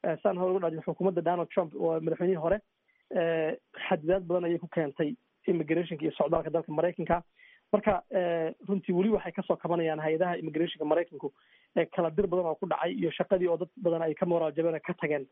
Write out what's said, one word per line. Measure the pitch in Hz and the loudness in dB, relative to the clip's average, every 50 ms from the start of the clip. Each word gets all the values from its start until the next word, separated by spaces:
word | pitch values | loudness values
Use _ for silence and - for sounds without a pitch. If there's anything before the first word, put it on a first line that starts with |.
| - | 0
Eh, | - 160 - - | -2 -2 0 0
saan | 208 190 | 0 0
hore | 180 185 185 185 | 2 0 0 0
uga | 185 170 165 | 0 0 -2
dhacday | 160 160 - | -4 -4 -6
xukuumadda | - 160 - 180 196 185 175 170 | -6 -4 0 0 0 0 2 0
Donald | 170 180 175 170 - | 0 0 0 -2 -2
Trump, | - - 175 160 147 | 0 -2 -2 -2 -4
waa | 143 175 165 160 160 | -2 0 0 0 0
madaxweynihii | 160 160 160 - 180 180 190 165 151 | 0 -2 -2 0 2 0 0 2 2
hore, | 170 190 214 _ _ _ _ _ _ _ _ _ _ - | 0 0 0 _ _ _ _ _ _ _ _ _ _ -2
eh, | 185 170 165 165 160 160 156 - - _ _ _ - - - | 0 0 2 2 0 0 -2 -2 -6 _ _ _ -10 -2 -2
xadidaad | 190 170 151 156 180 196 185 | -2 0 2 0 0 0 0
badan | 165 175 180 175 | 0 0 0 2
ayay | 170 170 165 | 0 -2 -2
ku | 180 165 | -2 -4
keentay | - 175 160 143 139 - 165 147 240 - _ _ _ _ _ | -2 -2 -2 -2 -2 -2 -2 -2 -2 -6 _ _ _ _ _
immigration-ka | - 175 170 160 147 165 165 175 170 175 151 156 | 0 0 0 2 0 0 0 0 -2 -6 -4 -4
iyo | 156 147 | -4 0
socdaalka | - 147 143 165 165 160 160 | 0 0 2 2 0 -2 -2
dalka | 147 165 151 - 156 | -2 -4 -4 -2 -2
Maraykanka. | 151 160 180 170 - 170 156 170 175 - _ _ _ - - - _ _ _ - | 0 0 0 0 -2 -2 0 0 -2 -2 _ _ _ -20 -20 -20 _ _ _ 0
Marka, | 208 208 214 196 180 - _ | 2 2 2 0 0 -2 _
eh, | - 190 180 175 170 170 160 160 - _ 269 185 | -2 0 0 2 0 0 0 -2 -4 _ -4 -2
runtii | 196 196 - - 185 | -2 -2 0 0 2
weli | 175 190 220 | 2 4 4
waxay | 214 190 - 185 165 | 2 2 0 -4 -8
ka | - 185 | -8 -2
soo | - 175 | -2 -2
kabanayaan | - - 160 170 165 165 160 156 156 | -2 0 -2 0 0 0 0 -2 -2
hay-adaha | 156 156 160 160 185 180 170 170 | 0 0 2 2 2 0 0 -2
immigration-ka | 170 160 151 156 170 165 - - 156 | -4 -6 0 0 0 0 -2 -6 0
Maraykanku, | 151 156 165 175 - - 139 - 139 _ _ _ _ _ _ _ _ _ | 2 2 2 2 -2 -6 -8 -8 -8 _ _ _ _ _ _ _ _ _
eh, | - 165 156 - | 0 0 0 0
kala | - 170 160 | 0 0 2
dir | 156 160 208 | 2 0 0
badan | 185 170 185 180 | 2 2 0 0
oo | 165 156 | 0 -2
ku | - - 175 | -2 -2 -2
dhacay | 151 147 156 175 185 | -2 0 0 -2 -2
iyo | - 175 165 | 0 -2 -2
shaqadii | 143 - 175 - 202 185 180 180 | 0 -2 0 2 2 2 4 2
oo | 170 | 0
dad | 160 180 175 _ | 0 -2 -6 _
badan | - 233 175 165 165 165 | -2 0 0 2 2 0
ay | 160 151 | -2 0
ka | - 190 | 0 0
moraal | 175 170 170 165 156 143 | 2 2 2 2 0 0
jabeen, | 151 165 170 165 156 | 0 0 0 0 -2
ka | - - 175 | -4 -6 -6
tageen | - - 151 151 147 135 135 | -4 -2 0 0 -2 -2 -6